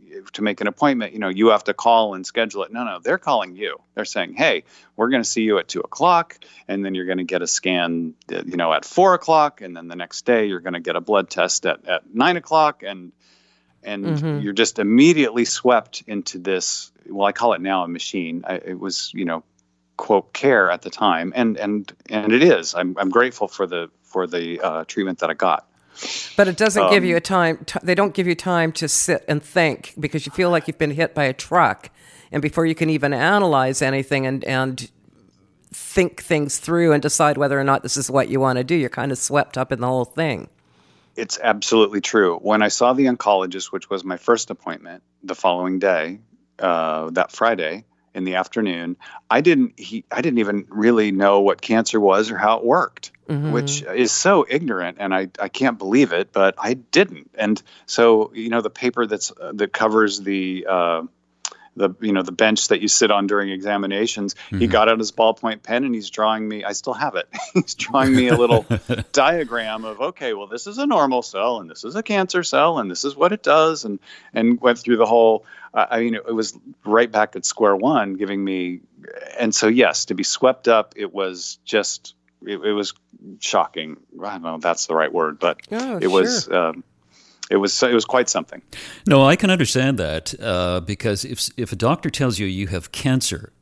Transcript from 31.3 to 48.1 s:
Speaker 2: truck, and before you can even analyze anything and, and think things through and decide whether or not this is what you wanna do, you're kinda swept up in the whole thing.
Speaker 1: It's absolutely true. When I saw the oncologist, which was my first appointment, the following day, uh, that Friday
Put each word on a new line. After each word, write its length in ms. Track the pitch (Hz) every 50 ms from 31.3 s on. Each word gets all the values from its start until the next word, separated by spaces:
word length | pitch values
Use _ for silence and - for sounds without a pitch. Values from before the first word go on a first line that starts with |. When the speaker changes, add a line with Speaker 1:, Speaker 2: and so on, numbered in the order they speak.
| 131
Speaker 2:
truck, 560 | - - - 160 180 165 117 98 - - - _ _ _ - - - - -
and 100 | - 151
before 240 | 143 151 - - 165
you 80 | 160 160
can 140 | 160 165 160
even 220 | 156 151 139 143 143
analyze 680 | 123 135 165 196 208 202 180 151 135 131 131 135 -
anything 440 | 151 131 135 135 131 - 147 135 135
and, 200 | 131 135 135 -
and 440 | - 131 131 131 131 131 127 123 - _ _ _ _ _ _ 104 95 _ _ _ _ _ _ _ _ -
think 480 | - - - - 202 185 170 - -
things 360 | - - 170 151 147 139 - -
through 360 | - - 165 170 170 165 147
and 80 | 147
decide 360 | 135 151 - - 160 147 147 135
whether 220 | 143 139 139 139
or 40 | 139
not 180 | 139 135 - -
this 140 | - - -
is 120 | 135 -
what 200 | 127 139 127 -
you 100 | 127 135
wanna 240 | 135 131 127 123 127
do, 120 | 131 170
you're 140 | 170 139 120
kinda 260 | - - 120 139 131
swept 420 | 123 - - 135 147 135 - - 131
up 140 | 131 - 135
in 60 | 117
the 60 | 123 123
whole 180 | 127 127 123
thing. 420 | - - 147 165 156 123 87 - - _ _ _ _ _ _ _ _ _ _ _ _ - -
Speaker 1:
It's 200 | 117 - - - -
absolutely 560 | 117 107 104 101 - - 113 107 101 107 101
true. 360 | - - - 110 101 90 85 85
When 200 | - 101 107 107
I 80 | 107 104
saw 240 | - - 123 123 127
the 120 | 131 139 131
oncologist, 580 | 123 117 - 104 104 95 95 92 90 95 92 - -
which 160 | 95 - -
was 160 | 101 95 87
my 100 | 95 92
first 340 | 87 - - 120 113 - -
appointment, 540 | 104 - - - 82 - - 85 85 - _ _ _ _
the 140 | - 92 90
following 420 | - - 95 87 90 90 92 92 95
day, 400 | 92 98 92 82 78 82 92 107 113 _ _ _ _ _ _ -
uh, 500 | 95 92 85 82 80 80 78 80 80 80
that 200 | 82 87 87 - -
Friday 500 | - 110 117 117 92 85 78 85 101 117 _ _ _ _ _